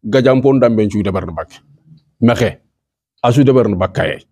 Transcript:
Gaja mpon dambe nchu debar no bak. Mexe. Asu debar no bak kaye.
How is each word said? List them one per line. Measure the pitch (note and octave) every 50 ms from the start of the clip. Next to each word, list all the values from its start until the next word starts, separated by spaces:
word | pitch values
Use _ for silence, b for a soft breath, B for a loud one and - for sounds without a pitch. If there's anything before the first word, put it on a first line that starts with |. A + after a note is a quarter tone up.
| _
Gaja | A2 G2+ C3 B2 B2+ C3
mpon | C3 B2 C#3 C3+ C3
dambe | A#2+ A#2+ A#2 A2 G#2+
nchu | G#2 G2+ G#2 G2+
debar | G2+ F#2+ G2 F2+
no | F2 E2
bak. | D#2+ D#2+ _ - - _ _ _ _ _ _ - - _ _ _ _
Mexe. | A2+ A#2 A#2 - A#2+ G#2 - _ _ _ _ _ _ _ _ _ _ _ _ _ -
Asu | A#2+ A#2+ C#3+ C#3
debar | B2+ C3 B2+ A#2 G#2+
no | G2+
bak | F2+ F#2+ F#2 -
kaye. | - - - D2 - _ _